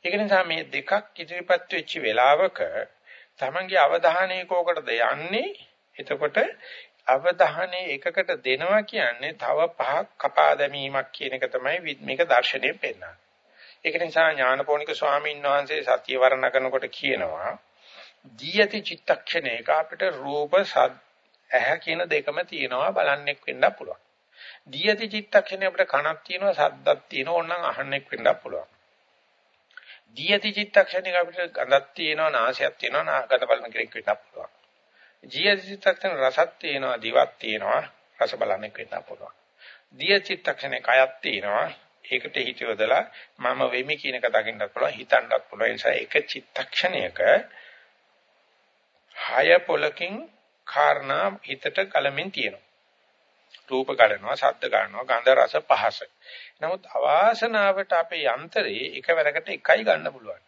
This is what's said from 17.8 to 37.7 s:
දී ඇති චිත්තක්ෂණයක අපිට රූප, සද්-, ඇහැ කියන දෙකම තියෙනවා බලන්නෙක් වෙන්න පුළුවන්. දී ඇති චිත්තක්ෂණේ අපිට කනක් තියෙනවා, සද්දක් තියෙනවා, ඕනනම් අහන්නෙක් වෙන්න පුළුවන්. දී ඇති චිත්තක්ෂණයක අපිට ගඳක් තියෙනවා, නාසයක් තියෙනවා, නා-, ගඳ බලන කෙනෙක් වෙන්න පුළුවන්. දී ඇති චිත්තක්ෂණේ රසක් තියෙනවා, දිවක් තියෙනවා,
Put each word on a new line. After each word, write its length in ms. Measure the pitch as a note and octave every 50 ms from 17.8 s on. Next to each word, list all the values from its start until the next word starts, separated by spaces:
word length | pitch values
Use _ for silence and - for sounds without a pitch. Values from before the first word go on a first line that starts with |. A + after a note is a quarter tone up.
| _ - - - - - _ _ _ C3
දී 280 | A2+ A2 C3+ D#3+ F3+
ඇති 220 | G#3 G#3 G3+ - G#3+
චිත්තක්ෂණයක 880 | - - E3+ - _ - E3 - - - - E3+ D3 C3 A#2 A#2 A2+ -
අපිට 340 | D3+ D#3 D#3+ - - - F#3+ F#3+ D#3+
රූප, 400 | C3 C3+ C#3 C#3+ D3 D3+ D3 E3+ F#3+
සද්-, 420 | G3 - - C3+ C3 C3 B2+ - _ _ _ _ _ _ _ _ _ _
ඇහැ 280 | - B2+ A#2 B2+ D#3 E3
කියන 240 | - E3 D#3+ E3+ F3+
දෙකම 320 | E3+ D#3 D3 C#3 D3 C#3+ D#3+
තියෙනවා 500 | F3+ - F3+ D3+ C3+ B2+ B2+ B2+ D3 F#3
බලන්නෙක් 480 | G3 - E3+ D3 C#3+ D3 C#3+ D3 C#3 -
වෙන්න 240 | _ - C#3 B2+ C#3 F#3
පුළුවන්. 300 | G3+ - - - - _ _ _ _ _ _ _ _ - - - - - _
දී 240 | - C3 C#3+ F3
ඇති 200 | G#3 G#3 G3+ A3+
චිත්තක්ෂණේ 600 | G#3+ G3 G#3+ G3+ _ - G#3 F#3+ - F#3+ F#3+ G3
අපිට 200 | F#3+ F3+ - F#3
කනක් 320 | - - C#3 D3 D#3 D#3+ -
තියෙනවා, 320 | _ - F3+ F3+ G3 G3+ F#3
සද්දක් 460 | D3+ D3+ D3 C#3+ C3+ C3+ D#3 D3 - _
තියෙනවා, 300 | _ - C#3 C3 D#3+ E3+
ඕනනම් 280 | E3+ E3 E3 F3 F3 E3+
අහන්නෙක් 400 | C3+ A#2+ - C#3 C#3 C#3 C#3 -
වෙන්න 220 | _ - - A#2 - -
පුළුවන්. 360 | - - - - D#2+ - _ _ _ _ _ _ _ _ _ _ _ _ _ _ _ _ _ _ _ _ _ _ - - - - - _ _
දී 200 | A2+ B2+ D3+ F3+
ඇති 200 | G3+ G3+ G#3 G#3+
චිත්තක්ෂණයක 640 | G3+ G3+ G#3+ G#3 - G3+ F#3+ - - F#3 F#3 F#3 F3+
අපිට 240 | F3+ F3 F3 E3+ F#3 F3 E3+ -
ගඳක් 320 | - B2+ B2+ C#3 C#3 C#3 -
තියෙනවා, 380 | _ - E3 D3+ D#3 D3+ D#3+ D#3
නාසයක් 460 | C#3+ B2 A2+ B2 C3 - C#3+ C#3 -
තියෙනවා, 280 | _ - A#2+ B2+ D3 D#3+
නා-, 200 | D#3 D3 C#3 B2
ගඳ 200 | - C3 - B2+
බලන 260 | A#2+ A#2+ B2 A#2+ A#2
කෙනෙක් 220 | A2 A2+ A#2 A2+ -
වෙන්න 260 | A2+ - - G#2 -
පුළුවන්. 320 | _ _ _ - - - _ _ _ _ _ _ _ _ _ _ - _ _ _ -
දී 240 | C#3 - C#3 F3
ඇති 180 | G3+ G3+ F#3+ F#3+
චිත්තක්ෂණේ 540 | F#3+ G3+ G3 - G3 F3+ - - F#3+ F3 C#3
රසක් 320 | C3 C3 C3 - E3 E3+ -
තියෙනවා, 420 | _ - D#3+ C#3+ C#3 C3+ C3 B2
දිවක් 340 | A2+ A2 A2+ B2 C3 C3+ C3 -
තියෙනවා, 460 | _ - A2 G#2+ - F#2+ G2+